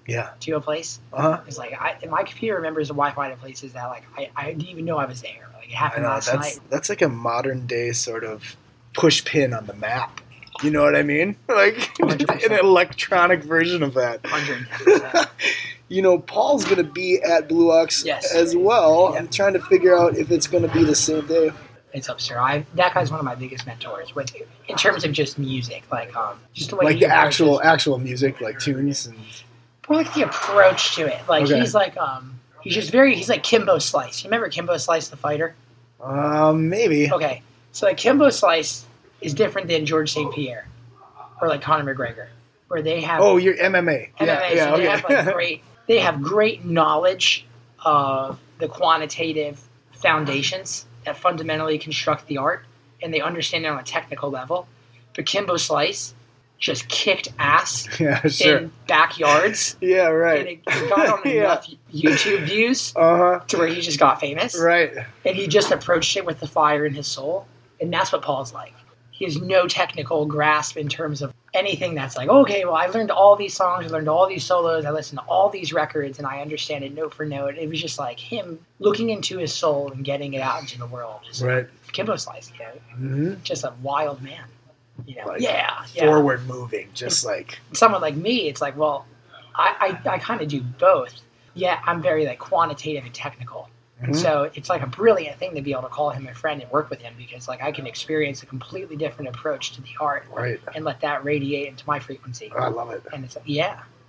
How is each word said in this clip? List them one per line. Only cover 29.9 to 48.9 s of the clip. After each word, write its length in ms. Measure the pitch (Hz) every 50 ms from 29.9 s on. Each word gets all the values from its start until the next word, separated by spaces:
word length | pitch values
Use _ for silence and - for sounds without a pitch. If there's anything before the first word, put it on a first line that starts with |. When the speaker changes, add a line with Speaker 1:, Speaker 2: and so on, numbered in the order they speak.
| 302 320 320
Speaker 2:
like 100 | - -
the 80 | 302 254
approach 720 | - - - - - 202 202 196 190 185 - - - -
to 100 | 170 160
it. 140 | 143 123 - - -
Like, 160 | 170 151 143
Speaker 1:
Okay. 140 | 139 185 226
Speaker 2:
he's 140 | 240 - -
like, 220 | 214 196 175 -
um, 420 | 185 165 139 131 131 127 131 127 - - _ _ - -
he's 120 | - 175
just 160 | 214 202 151
very, 240 | 214 247 269 277 240
he's 120 | 170 - -
like 140 | 226 175 -
Kimbo 340 | - 233 226 214 190 185 151
Slice. 440 | - - - 147 127 - - - -
You 40 | 190
remember 180 | 220 233 220 170
Kimbo 280 | - 170 170 175 175
Slice, 320 | 151 - - 165 160 151 -
the 80 | 151
fighter? 380 | 143 - 151 147 147 165 165 - - _ _ _ _ _ _ _ _ -
Speaker 1:
Um, 640 | 131 135 143 147 147 151 151 156 156 160 160 160 160
maybe. 420 | 180 214 240 196 156 147 147 143 185
Speaker 2:
Okay. 300 | 180 160 143 127 120 - _ _ _ _ _ -
So, 140 | - -
like, 100 | 196 185 -
Kimbo 320 | - 226 277 285 294 277
Slice 540 | - - - 180 165 165 151 - - - - - - _ _ _ _ _
is 140 | - 165 143
different 340 | 143 214 190 - 196 185 165
than 180 | 170 156 156
George 260 | 151 160 156 156 151 -
Saint 200 | 151 147 143 -
Pierre 340 | 147 143 127 120 107 - - - - - - - _ - - _ - - - - -
or, 80 | 170 165
like, 140 | 160 139 139
Conor 320 | 151 156 151 143 139 135
McGregor, 320 | 127 127 117 117 - - - - - _ _ _ _ _ _
where 140 | 180 160 151
they 180 | 160 165 170 156
have 180 | 165 170 180
Speaker 1:
Oh, 160 | 196 208 190
you're 200 | 180 185 190 185 -
M 160 | 175 190 190
M 140 | 180 175 165
A. 40 | 151
Yeah, 160 | 127 - - _ -
Speaker 2:
M 80 | 160 165
M 140 | - - 185
A, 120 | 175 170
Speaker 1:
yeah, 80 | 170 156 147
Speaker 2:
so 60 | 151
they 120 | 170 180 160
Speaker 1:
okay. 80 | 151 156
Speaker 2:
have, 40 | - - 285 254 151
like, 80 | 175 190
Speaker 1:
<laughs> 0 |
Speaker 2:
great, 280 | 175 175 175 156 156 - _ _ _ _
they 120 | - 226 220
have 200 | 180 180 160 143 139
great 420 | 156 190 208 214 220 226 - 180
knowledge 840 | 175 165 165 156 151 151 156 175 185 190 185 - - - - - - - - _ _ _ _ -
of 540 | 160 151 147 139 139 135 135 135 135 131 - - _ _ -
the 80 | 165 156
quantitative 920 | - - 180 165